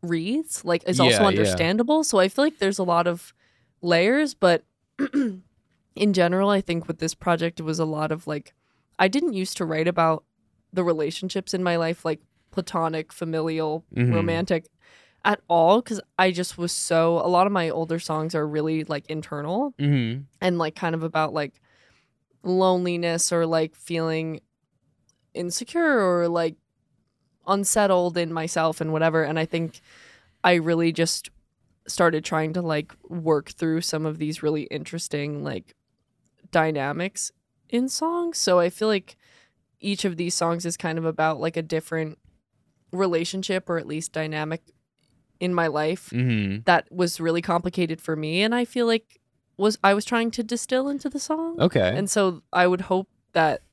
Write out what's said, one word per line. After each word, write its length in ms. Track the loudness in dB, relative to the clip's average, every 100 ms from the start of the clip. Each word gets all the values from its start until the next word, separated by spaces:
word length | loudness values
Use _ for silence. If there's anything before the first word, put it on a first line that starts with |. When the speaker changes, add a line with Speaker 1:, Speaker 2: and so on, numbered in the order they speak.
Speaker 1:
reads, 600 | -2 -4 -2 -4 -4 -8
like, 180 | -2 -2 0
is 120 | 2
also 120 | 4 6
Speaker 2:
Yeah, 40 |
yeah. 40 | 4
Speaker 1:
understandable. 760 | 4 2 2 2 2 4 2
So 140 | 4 4
I 100 | 2
feel 160 | 4
like 140 | 0 2
there's 200 | -2 0
a 60 |
lot 220 | 2 2 2
of 280 | -2 -8 _ _ _ _ _
layers, 520 | 2 4 4 4 0
but 300 | 2 4 4 0 _ _ -6
<clears throat> 160 | -2 0 -2 -4 _ _ _ _ _
in 180 | 0 2
general, 380 | 4 4 4 2
I 100 | 2
think 260 | 0 -4 -4
with 100 | -6
this 160 | -6
project, 460 | -4 0 0 0 -4
it 40 |
was 140 | -6 -2
a 60 |
lot 280 | -2 -2 -4
of, 140 | -4 -6
like, 280 | -10 -10 _ _ _ _ _
I 100 | 2
didn't 240 | 4 0
used 220 | -2 -4 -4
to 60 |
write 240 | -4 0 0
about 360 | 2 2 2 _ _ _ _ _
the 120 | -2
relationships 680 | 0 0 0 -4 -6 -6 -4
in 80 | -2
my 140 | 0 0
life, 280 | 0 -2
like, 160 | -4 -6 _ _ _
platonic, 600 | -8 -4 -2 -2 -2 -8
familial, 720 | -8 -6 -2 -2 -2 -4 -4 -8
Speaker 2:
Mm-hmm. 200 | -2 2
Speaker 1:
romantic, 520 | 2 0 -2 0 -2 -2 _ _ _ _ _
at 160 | -2 -2 _
all, 320 | 4 6 6
'cause 180 | 2 -8 -8 2
I 120 | 2
just 260 | 2 -4 -4
was 140 | -6
so, 460 | -4 0 4 4 2
a 40 | 2
lot 180 | 4 4
of 60 |
my 180 | 2 0
older 280 | -2 -4 -4
songs 360 | -4 -4 -2
are 120 | -2 -2
really, 380 | -2 -2 -2
like, 220 | -4 -8 -6
internal 680 | -10 -8 -8 -6 -4 -4 -2
Speaker 2:
Mm-hmm. 440 | 2 2 0 -6 -12 _
Speaker 1:
and, 180 | -2 0
like, 160 | -2
kind 200 | -4 -4
of 80 | -4
about, 300 | -4 -2 -2
like, 280 | -2 -6 _ _ _ _ _ _ _ _ _
loneliness 920 | -2 2 4 4 0 -2 -2 0 0
or, 140 | 0 2
like, 280 | 2 0 _
feeling 640 | -8 -4 -2 -2 -4 -8 _ _ _ _ _ _ _ _ _
insecure 680 | -8 -6 -6 -6 0 2 4
or, 280 | 4 2 2
like, 280 | 0 -2 -4 _ _ _ _ _ _ _ _ -2
unsettled 680 | 0 2 2 4 4 2 0
in 140 | -4
myself 480 | -4 -4 0 0 -2
and 120 | -2
whatever. 300 | 0 2 2
And 140 | 0 -2
I 80 | -2
think 340 | -2 -4 -8 _ -20 -20 -20 _ _
I 100 | 2
really 380 | 2 2 2 2
just 380 | 2 0 -2 -8 _ _ _ _ _ -12
started 360 | 2 2 2
trying 280 | -2 -2 -2
to, 80 | -2
like, 320 | -2 -4 -4 -14 -12
work 420 | -6 0 0 -2
through 300 | -6 -2 -2
some 240 | -2 -4 -4
of 120 | -4
these 240 | -6 -4
really 220 | -2 -2
interesting, 800 | -4 -8 -8 -10 -6 -6 -4 -6
like, 300 | -8 -8 -12 _ _ _ _ _ _ _ -4
dynamics 840 | 0 0 0 -4 -4 -6 -6 -10 _ _ _ _
in 200 | -4 -2
songs. 500 | -2 -2 -2 -4 -2
So 200 | 2 4
I 100 | 2
feel 180 | 0 -2
like 280 | -2 -4 -20 _ _ _ _ _ _
each 240 | -6 -2
of 120 | -2 -2
these 180 | -2
songs 300 | 0 0 0 -4
is 100 | -6
kind 220 | -4 -2
of 60 |
about, 360 | -2 0 0 0
like, 160 | -2 -4
a 60 |
different 560 | -4 -4 -4 -6 -6 -8 _ _ _ _ _ _ _
relationship 760 | -2 0 0 -2 -6 -2 -4 -2
or 80 | -6
at 80 | -4
least 260 | -8 -8
dynamic 500 | -6 -6 -4 -6 -6 _ _ _ _ _ _ _ _
in 120 | -2
my 120 | 0 0
life 440 | 0 0 -2 -4
Speaker 2:
Mm-hmm. 520 | -2 2 2 0 -2 4
Speaker 1:
that 240 | 4 2
was 280 | -2 -2 0
really 220 | -2 -2
complicated 580 | 0 -2 0 -2 -2 -4
for 140 | -4
me. 280 | -4 -2 0
And 120 | 0
I 100 | 0
feel 220 | -2 0 0
like 320 | 0 _ _ _ _ _ 0
was, 220 | 0 4
I 100 | 4
was 100 | 2
trying 260 | 2 -2 -2
to 100 | -4
distill 440 | -6 -6 -2 -2 -2
into 200 | -4 -6
the 80 | -8
song. 380 | -6 -4 -4 0
Speaker 2:
Okay. 320 | 2 4 2 0
Speaker 1:
And 120 | -2
so 320 | 0 0 -2 _
I 140 | 2 4
would 160 | 2
hope 260 | 0 -2 -2 _ _
that 300 | 2 2 0 _